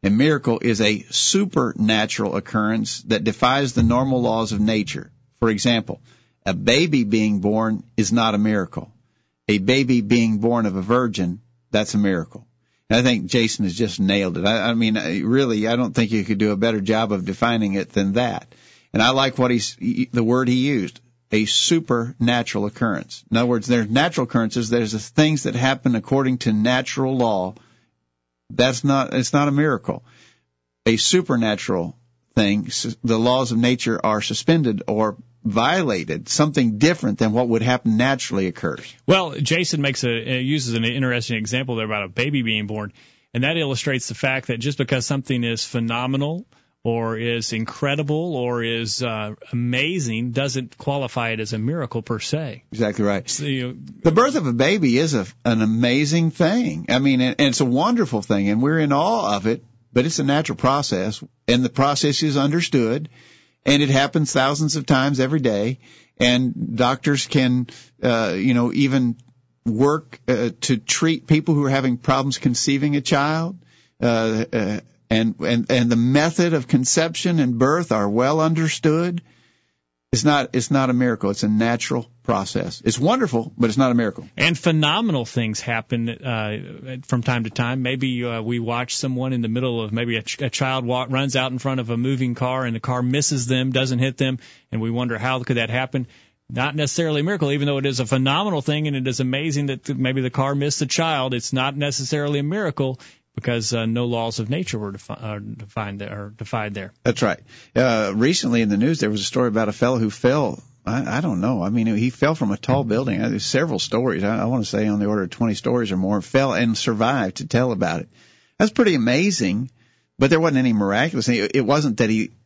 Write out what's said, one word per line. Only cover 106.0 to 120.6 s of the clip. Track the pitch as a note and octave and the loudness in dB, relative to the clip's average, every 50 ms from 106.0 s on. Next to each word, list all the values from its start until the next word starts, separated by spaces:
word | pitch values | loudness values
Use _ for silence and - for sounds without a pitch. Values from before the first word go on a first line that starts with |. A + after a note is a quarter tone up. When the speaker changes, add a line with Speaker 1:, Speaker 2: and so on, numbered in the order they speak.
| G2+ - G#2 G#2 G2+ | -10 -12 -10 -12 -12
Speaker 2:
or | G#2 | -14
defied | G#2+ - G#2+ - - A#2 G#2+ G#2+ G2+ | -12 -14 -10 -6 -6 -4 -4 -6 -8
there. | G#2 F#2+ F2 _ _ _ | -10 -12 -12 _ _ _
Speaker 1:
That's | A#2+ A2+ - | -2 0 2
right. | B2 G#2 E2+ - - _ - - - _ _ | 0 0 0 -2 -8 _ -20 -20 -20 _ _
Uh, | A#2 B2+ B2+ A#2 A2 G#2+ G2 G2 | 2 4 4 4 2 2 0 2
recently | G#2+ A#2 C#3+ F3+ - - B2+ A#2 A#2 | 2 2 2 2 2 0 2 2 2
in | A2+ G#2 | 2 2
the | G2+ | 2
news, | G2+ A2+ C#3+ E3 - | 2 2 2 2 0
there | - G#2+ | 0 -2
was | G#2+ G#2 | 0 -2
a | F#2+ | -4
story | - - - B2+ A#2+ | -2 0 0 0 2
about | G#2 A2+ A2+ | 2 0 0
a | G#2 G#2 | 0 0
fellow | - B2 B2 C3 | 0 0 2 2
who | A#2 A2+ G#2+ | 2 0 -2
fell. | G2+ - - B2 C3 D3+ C#3+ G#2 C#2 - - _ _ _ _ | -2 2 2 2 4 4 0 -2 -4 -8 -14 _ _ _ _
I, | - A2+ C3 - - G#2+ | -4 -4 -2 -2 -2 -4
I | B2+ | -2
don't | D#3+ - G#2+ F2 | -2 -2 -2 0
know. | F#2+ A2+ C3 G2+ | 0 0 0 0
I | F2 G2 | 0 0
mean, | G#2+ A#2+ A2+ | 0 0 2
he | A2+ A2 G#2 A2+ B2+ | 2 2 0 0 -2
fell | A#2+ - - C#3+ D#3+ | 0 0 0 0 2
from | - B2+ G2+ | 0 0 -2
a | G2+ | -2
tall | - - - C3 C#3 C3+ | -4 0 0 0 0 2
building. | A2+ G#2 A#2 C3+ B2+ G2 - | 0 0 0 0 -2 -2 -2
Uh, | A#2+ | -2
there's | A#2 G#2+ G#2 - | -2 -2 -4 -4
several | - - C3+ D#3+ E3 B2+ F2+ | -2 0 0 0 0 -2 -4
stories. | - - - A2 B2 B2+ F2+ D#2 F#2+ | -4 -2 -2 -2 0 0 0 0 0
I, | G2+ A2+ G#2 F#2+ | 0 0 0 0
I | |
wanna | A2+ B2+ B2+ G#2 | 0 0 -2 -2
say | - - G#2 G#2+ | -2 -2 -2 0
on | G#2+ G#2 G#2 | 0 0 0
the | G#2 | 0
order | G2+ G#2+ G#2 F#2+ | 0 0 0 -2
of | F2 | -4
twenty | - - A#2+ A2+ G#2 | -4 -2 -2 -2 -2
stories | - - C3 B2 B2 A#2 G2+ | -2 -2 -2 0 0 0 -2
or | F#2+ | -2
more. | F#2 F#2 F#2+ G#2 G2+ | -2 0 0 0 -2
Fell | F2 - - C3+ C#3 C3+ G#2+ | -2 0 0 2 2 2 2
and | F2 A#2+ A#2 A2+ | 0 0 0 0
survived | - - - A2+ G#2 A2+ A#2+ C#3 C3+ G#2 F#2 - | 0 -2 -2 0 2 2 0 2 0 -2 -4 -4
to | - C#3 | -8 -8
tell | D#3 - A#2+ B2+ B2+ A2+ | -2 0 0 2 2 0
about | F#2+ - E2+ E2 E2+ | 0 -2 -2 -2 -4
it. | - - _ _ _ _ _ _ _ _ _ | -6 -10 _ _ _ _ _ _ _ _ _
That's | _ - A3 | _ 0 0
pretty | - - A#3+ G#3+ E3+ | 4 4 4 4 4
amazing, | C3+ A2+ A#2 B2 C#3+ F3+ G#3 F3+ - A#2+ F#2 F#2 G#2+ B2+ C3 _ _ _ _ _ _ _ _ _ | 2 2 2 2 2 2 2 0 0 0 0 0 -2 -4 -6 _ _ _ _ _ _ _ _ _
but | - C3+ C3+ | 2 4 4
there | E3 D#3+ | 4 4
wasn't | E3 E3 C#3+ | 4 2 2
any | C3 | 2